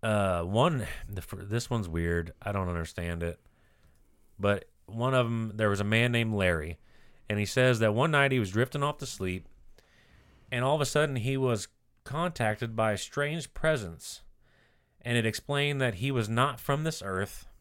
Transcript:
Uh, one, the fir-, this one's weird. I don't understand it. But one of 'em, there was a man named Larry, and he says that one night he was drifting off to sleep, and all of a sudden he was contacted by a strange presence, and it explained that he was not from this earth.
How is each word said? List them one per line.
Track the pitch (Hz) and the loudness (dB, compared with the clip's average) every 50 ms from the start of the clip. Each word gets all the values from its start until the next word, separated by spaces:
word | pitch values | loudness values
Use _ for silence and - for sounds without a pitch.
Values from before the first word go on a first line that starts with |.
Uh, | - 110 107 104 98 95 90 87 | 2 2 2 4 4 2 2 0
one, | 85 90 98 113 135 175 160 131 104 - - - - - | 0 2 4 4 4 4 2 0 -4 -6 -8 -10 -10 -8
the | 95 92 | -8 -10
fir-, | - - - - - | -8 -10 -12 -12 -6
this | 101 107 117 - - | -2 -2 -2 -2 0
one's | 123 117 101 85 | -2 -2 -2 -2
weird. | 80 85 85 85 85 85 82 82 - _ | -2 0 0 2 0 0 -2 -4 -10 _
I | - 101 | -6 -4
don't | 101 98 95 90 | -2 -2 -2 -2
understand | 87 85 85 - - - 87 85 85 85 | -2 -4 -4 -6 -8 -8 -6 -6 -4 -4
it. | 85 85 82 _ _ - _ _ _ _ _ _ _ - _ _ _ _ _ _ _ _ - - | -4 -6 -6 _ _ -20 _ _ _ _ _ _ _ -20 _ _ _ _ _ _ _ _ -12 -2
But | 98 101 101 98 - - _ _ _ | 0 0 0 0 -2 -12 _ _ _
one | - 113 113 120 131 131 | -10 -4 -2 0 2 4
of | 127 120 | 2 2
'em, | 117 117 113 113 110 104 | 2 0 -2 -2 -4 -2
there | 110 110 104 | 0 2 2
was | 101 98 | 2 2
a | 104 | 2
man | 101 110 113 117 123 | 2 4 4 4 4
named | 120 117 117 113 110 | 2 2 0 0 0
Larry, | 101 95 90 85 80 76 82 80 - - - - - - - - - - - | 2 2 2 2 2 -2 -6 -8 -12 -14 -20 -20 -20 -20 -20 -20 -20 -6 -4
and | 107 104 | -2 -2
he | 104 | 0
says | 98 - 131 127 127 123 110 | 0 2 4 4 4 4 4
that | 113 107 104 | 4 4 4
one | 113 139 165 | 4 2 4
night | 156 143 139 139 | 4 4 4 4
he | 135 127 | 2 2
was | 107 92 | 0 0
drifting | 92 110 123 135 - 147 | 0 0 0 0 0 -2
off | 143 147 147 - | -2 -2 -4 -4
to | - | -10
sleep, | - - - 95 92 92 185 - - - - - - - - _ _ _ - _ _ - - - - - - - - | -12 -6 -4 -4 -4 -4 -4 -8 -12 -20 -20 -20 -20 -20 -20 _ _ _ -20 _ _ -20 -20 -20 -20 -20 -20 -14 -8
and | - 120 123 | -4 -2 2
all | 135 147 | 2 2
of | 156 | 2
a | 147 | 2
sudden | - - 151 151 147 135 | 2 4 2 2 2 0
he | 127 107 127 135 | -2 -2 0 0
was | 135 131 127 117 104 - - _ _ _ _ _ _ _ | 2 2 2 2 0 -2 -8 _ _ _ _ _ _ _
contacted | - 123 151 170 180 165 - 120 107 107 - 120 113 113 | -8 -4 -2 -2 -4 -2 0 0 0 0 0 -4 -4 0
by | 110 110 110 | 2 2 2
a | 104 95 | 2 0
strange | - - - - 143 147 156 170 151 - | -4 -6 -2 -2 -2 -2 -2 -4 -6 -8
presence, | _ - - 160 156 131 104 85 82 - - - - - - - - _ _ _ _ _ _ _ _ _ _ _ _ _ | _ 0 2 2 2 2 0 -6 -10 -12 -12 -14 -14 -14 -16 -20 -20 _ _ _ _ _ _ _ _ _ _ _ _ _
and | - 120 120 120 | -6 0 0 2
it | 110 | 2
explained | 113 107 - - - 143 143 143 143 143 135 | 2 0 -2 -4 -2 0 0 2 0 0 0
that | 135 123 104 | 0 0 0
he | 90 117 139 | -2 -2 0
was | 139 123 110 104 | 0 0 0 0
not | 113 117 131 143 127 - | 2 2 2 2 0 -4
from | - - 139 143 156 | -2 -2 0 0 0
this | 165 156 - - | -2 -4 -4 -6
earth. | 98 95 92 101 - - - - - - - | -4 -2 -2 -2 -4 -6 -14 -16 -18 -20 -20